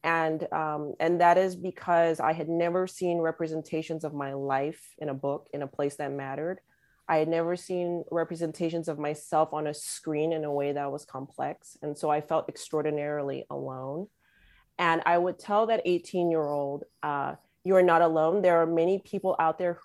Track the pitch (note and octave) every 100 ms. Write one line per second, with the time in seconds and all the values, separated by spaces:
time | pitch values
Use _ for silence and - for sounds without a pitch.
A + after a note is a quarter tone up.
0 | E3 E3 D#3+ D#3 - D#3 D#3 D3+ D3 -
1 | E3 F3 F3 F3 F#3+ F3+ F3+ - - E3+
2 | E3+ D#3+ C3 D#3+ D#3 E3+ E3+ F3 F#3 -
3 | F3+ E3+ E3 E3 E3 D#3+ D#3 D#3+ D#3+ E3
4 | D#3 D3 C#3 C#3 C#3 C3+ C#3+ E3 - -
5 | D3+ C3+ C#3 C#3+ - D3 C#3 - C#3+ C#3+
6 | C#3+ C#3 C#3 C#3 D#3+ F#3+ _ _ _ _
7 | - D#3+ D#3 E3 E3+ F3 - F3+ F3 F3
8 | - E3+ E3 E3 E3 D#3 E3+ E3+ E3 D3
9 | D3 D3+ - D#3 D#3 D3+ D3+ D3 - -
10 | - D3+ D#3 D#3+ D3+ C#3+ C#3+ C#3+ C#3+ C#3+
11 | - C3 C3+ - C3+ D3 - - D3 D3
12 | D3+ D3+ D3+ D#3+ - - - D#3 D3+ D3+
13 | D3 D3 C#3 C3+ - C#3 C3+ C3 C3 D3
14 | G3+ _ _ _ _ _ _ - F3 E3
15 | - F3 F3+ F3 - G#3 A3+ A3+ - F3
16 | - F#3 E3+ E3 D3 D3 C#3 C#3+ - _
17 | D3+ C#3+ C#3 C#3 _ _ F3+ F#3+ F#3 E3
18 | E3+ D#3+ D#3 F#3+ F#3 E3+ E3 E3 E3+ G3
19 | - G3 F#3+ - D#3+ D#3+ F3+ E3+